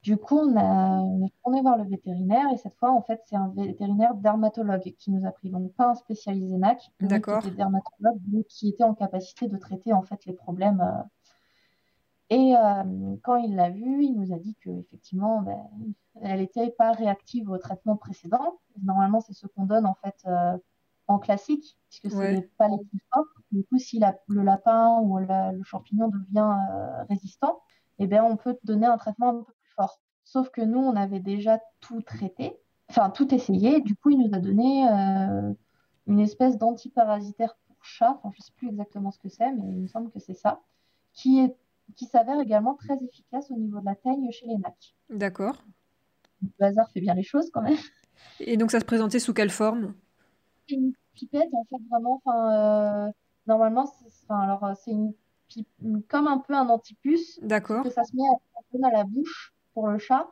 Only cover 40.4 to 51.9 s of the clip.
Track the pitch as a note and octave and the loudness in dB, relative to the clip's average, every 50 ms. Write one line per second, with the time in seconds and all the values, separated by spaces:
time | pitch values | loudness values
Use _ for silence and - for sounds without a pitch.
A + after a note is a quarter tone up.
40.4 | - G#3 - - _ _ _ _ _ _ _ _ _ _ _ - - C4 C4 C4+ | -2 -2 -2 -2 _ _ _ _ _ _ _ _ _ _ _ -2 4 4 6 6
41.4 | C4 B3+ B3+ _ _ _ _ _ _ - G#3 - B3 - - A#3+ A3+ A#3+ C#4+ D4 | 6 2 0 _ _ _ _ _ _ -20 -18 -16 -14 2 2 2 4 4 0 -2
42.4 | C4+ G#3 G#3+ G#3 G#3+ B3+ C#4+ - - - C#4 C4 B3+ B3 _ _ _ _ B3 C4+ | 0 2 2 2 2 0 -2 -4 -6 -6 -6 -6 -6 -12 _ _ _ _ -10 -10
43.4 | C#4+ - B3+ A3+ A3 G#3+ G#3 G#3 G3 G3 G3 - _ B3+ C4+ C#4 C4 A#3+ A#3 - | -10 -8 -8 -6 -6 -6 -6 -6 -6 -6 -6 -4 _ -4 -2 -2 -4 -6 -8 -10
44.4 | B3 A#3 A3+ G3+ F#3 - - _ - _ _ _ _ _ A3+ G3+ G3+ G3 F#3 - | -8 -6 -6 -6 -6 -8 -12 _ -20 _ _ _ _ _ -6 -6 -6 -6 -4 -4
45.4 | G3 A3 C4+ - _ - _ _ _ _ _ _ _ _ _ _ _ _ _ _ | -6 -6 -6 -8 _ -20 _ _ _ _ _ _ _ _ _ _ _ _ _ _
46.4 | F#3+ F#3+ - - G3 G3+ G3+ G#3+ A3+ - _ F#3+ F3+ G3+ F3 F#3 G3 - - C#4+ | -10 -10 -2 0 0 2 4 2 0 0 _ -4 -2 0 0 0 -2 0 -2 -2
47.4 | E4 E4 - A#3 A3 A#3 D4+ D4+ - - _ _ _ _ _ _ - - - - | -2 -2 -4 -4 0 0 0 -2 -2 -14 _ _ _ _ _ _ -20 -20 -16 -12
48.4 | - - A#3 G#3+ A3+ A3 - A3+ A3 - A#3+ A3+ A3 G#3 B3 B3 A#3+ - G#3+ - | -4 -2 0 2 2 2 0 0 0 0 0 0 0 0 0 0 -2 0 0 0
49.4 | G#3+ G3+ - - G#3+ A3 A3 A#3+ G#3+ G3 G3+ _ _ _ _ _ _ _ _ _ | 0 0 0 0 0 0 0 -2 -6 -8 -10 _ _ _ _ _ _ _ _ _
50.4 | _ _ _ _ _ - C#4+ C4+ C4 C4 C4 _ _ _ _ - B3+ - - C#4+ | _ _ _ _ _ -8 -4 -2 -2 -2 -2 _ _ _ _ -20 -14 -6 -2 -2
51.4 | E4 E4+ C4+ A#3 A3+ _ C4 B3+ A3 A#3 | 0 0 0 -6 -6 _ -12 -14 -8 -4